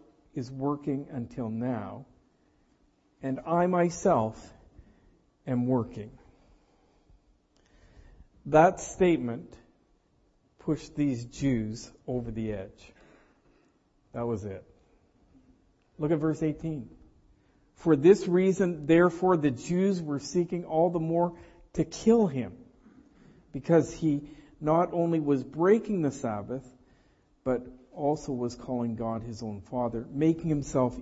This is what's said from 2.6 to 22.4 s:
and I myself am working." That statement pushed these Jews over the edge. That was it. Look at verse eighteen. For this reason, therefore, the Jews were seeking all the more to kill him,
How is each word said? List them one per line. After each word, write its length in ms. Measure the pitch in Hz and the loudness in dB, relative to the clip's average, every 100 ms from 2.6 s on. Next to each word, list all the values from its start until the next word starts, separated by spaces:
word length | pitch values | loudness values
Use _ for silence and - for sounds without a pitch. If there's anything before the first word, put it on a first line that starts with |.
| _ _ _ _ _ _ | _ _ _ _ _ _
and 180 | 135 131 160 | -8 -8 -2
I 200 | 170 180 | 0 2
myself 880 | 180 175 170 196 147 110 - - - - - - _ _ _ _ _ - | 2 0 2 2 4 2 -4 -18 -20 -20 -20 -20 _ _ _ _ _ -6
am 200 | 123 123 | -2 0
working." 440 | 127 113 - 104 - - _ _ _ _ _ _ _ _ _ _ _ _ _ _ _ - - - - - _ 143 | 0 0 -8 -16 -18 -20 _ _ _ _ _ _ _ _ _ _ _ _ _ _ _ -20 -20 -20 -20 -20 _ 2
That 340 | 151 170 190 | 6 6 4
statement 720 | - - 185 156 123 117 - - _ _ _ _ _ _ _ _ _ _ | -8 0 2 2 0 -8 -10 -20 _ _ _ _ _ _ _ _ _ _
pushed 340 | - 151 - | -4 -4 -4
these 300 | - 147 117 120 | -2 -2 -2 -8
Jews 640 | - 139 120 107 110 - - - | -4 0 0 -2 -8 -14 -18 -8
over 240 | 123 117 | -6 -6
the 220 | 113 110 | -6 -6
edge. 400 | 101 92 - - _ - _ _ _ _ _ _ _ _ _ _ | -6 -10 -16 -20 _ -20 _ _ _ _ _ _ _ _ _ _
That 140 | 127 120 | -8 -6
was 180 | 110 | -6
it. 200 | 101 95 - _ _ _ _ _ _ _ _ _ _ _ _ - | -8 -12 -16 _ _ _ _ _ _ _ _ _ _ _ _ -6
Look 120 | 151 | -2
at 80 | 160 | 0
verse 240 | 156 147 | 0 -2
eighteen. 480 | 156 151 165 151 107 - - _ _ _ _ _ _ _ | -2 -4 -8 -10 -12 -18 -20 _ _ _ _ _ _ _
For 180 | 165 | 4
this 320 | 147 156 202 196 | 6 8 8 6
reason, 600 | 175 190 185 185 165 147 | 2 4 2 0 -2 4
therefore, 500 | 165 175 170 185 175 | 6 6 4 2 4
the 160 | 147 | 2
Jews 500 | 120 - 175 196 185 | -2 -2 0 2 0
were 160 | 156 143 | -2 -6
seeking 460 | - 175 170 175 | -2 -2 -2 -4
all 260 | 175 156 175 | -4 2 2
the 80 | 175 | 2
more 400 | 160 170 175 170 - - - | 0 0 0 -2 -20 -20 -12
to 100 | - | -4
kill 420 | 135 - 220 233 202 | -4 0 4 6 4
him, 260 | 131 | 0